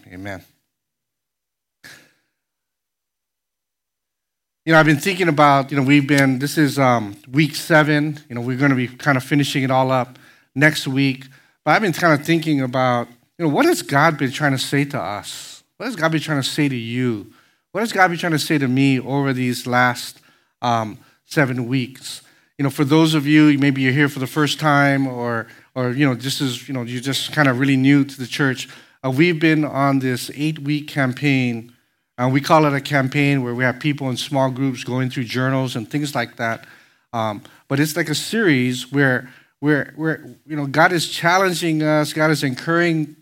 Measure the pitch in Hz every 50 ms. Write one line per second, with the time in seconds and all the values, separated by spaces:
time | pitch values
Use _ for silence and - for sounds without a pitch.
0 | - - 98 90 98 101 98 90 80 _ _ _ _ _ _ _ _ _ _ _
1 | _ _ _ _ _ _ _ _ _ _ _ _ _ _ _ _ - - - -
2 | _ _ _ _ _ _ _ _ _ _ _ _ _ _ _ _ _ _ _ _
3 | _ _ _ _ _ _ _ _ _ _ _ _ _ _ _ _ _ _ _ _
4 | _ _ _ _ _ _ _ _ _ _ _ _ - 156 160 160 156 151 156 139
5 | - 202 190 175 185 170 156 143 151 147 139 139 135 139 156 143 135 127 143 147
6 | 139 139 147 139 139 135 131 123 135 143 - - 151 135 117 139 139 127 123 117
7 | 107 101 98 - - - 123 143 165 151 - - - - 170 151 151 143 151 147
8 | 147 156 147 127 - - 117 120 117 123 131 123 139 143 135 127 127 117 - -
9 | - 151 139 127 123 - 160 143 143 135 - 147 131 127 131 131 131 131 131 131
10 | 123 120 - - - - _ _ _ _ - 131 143 156 151 - - 147 131 135
11 | 139 139 131 123 - - - _ _ _ _ _ - 151 156 190 220 196 151 -
12 | 180 170 156 139 147 - 165 170 156 160 151 139 131 127 123 131 127 127 123 120
13 | 120 - - _ _ _ _ - 170 156 143 196 285 339 359 - - - 143 139
14 | 147 165 160 143 151 127 127 - 151 143 135 127 - - - 139 143 143 143 127
15 | 87 90 104 101 92 - - - - - - - _ _ _ - 185 247 247 -
16 | 156 165 160 156 147 - 156 139 127 - - - 151 143 131 120 113 117 120 127
17 | 127 123 113 104 95 95 - _ _ _ _ _ _ _ - 180 220 226 - 196
18 | 185 185 175 165 175 175 160 147 - - 165 147 139 127 127 131 139 139 135 127
19 | 117 117 131 139 139 139 135 127 127 123 120 120 - 127 123 123 127 123 120 -
20 | - - - _ _ _ _ _ _ _ _ _ - 123 120 113 110 107 98 -
21 | _ _ _ _ _ - - 165 147 127 127 123 123 113 131 135 123 - - -
22 | - - - - - _ _ _ _ _ _ - 143 139 131 - 156 131 147 160
23 | 160 160 156 156 135 143 151 156 151 151 147 139 139 143 135 131 135 131 123 147
24 | 147 139 143 135 131 123 - 160 151 139 139 - 151 156 143 143 143 143 139 135
25 | 135 135 127 123 120 120 117 117 107 - - - _ _ - 131 127 123 123 131
26 | 147 139 127 113 113 135 135 - 147 135 123 120 - - 139 131 120 117 123 123
27 | 120 139 131 - - - - 156 147 139 127 120 139 139 139 131 131 135 143 143
28 | 135 139 - - 127 113 - - 151 135 127 - - - - - - _ _ _
29 | - 135 127 127 165 180 175 156 165 160 156 156 151 143 - 131 139 139 139 135
30 | 127 131 127 120 - - - 131 147 156 160 156 139 143 151 147 147 151 - 147
31 | 139 127 123 127 - 147 135 131 127 123 117 113 110 117 - _ _ _ _ _
32 | _ _ _ - 123 127 131 139 139 - 175 156 156 147 139 139 127 - 147 143
33 | 131 135 135 147 143 143 143 139 123 123 120 120 131 127 120 123 - 151 143 143
34 | 143 131 123 120 - - 143 135 131 131 127 123 139 135 131 131 - - 123 127
35 | 131 127 127 139 123 107 107 123 131 131 135 135 131 127 123 127 110 - - 147
36 | 147 143 143 135 117 113 - - 123 113 113 - - - - - _ _ _ _
37 | _ _ - 117 110 110 104 101 - - _ _ _ - 143 131 147 160 151 175
38 | 170 156 151 143 - - - 220 226 185 147 127 123 127 123 123 - - 139 139
39 | 143 135 127 120 - - - - _ _ _ _ - 147 151 139 - - - 147
40 | 156 160 156 - - - 120 - _ - 156 147 143 139 131 147 165 185 180 170
41 | 151 - - - - 170 175 190 196 190 175 156 170 170 160 156 156 151 156 151
42 | 151 143 - 160 156 160 156 143 156 139 123 - - - 165 170 170 175 165 160
43 | 156 143 - _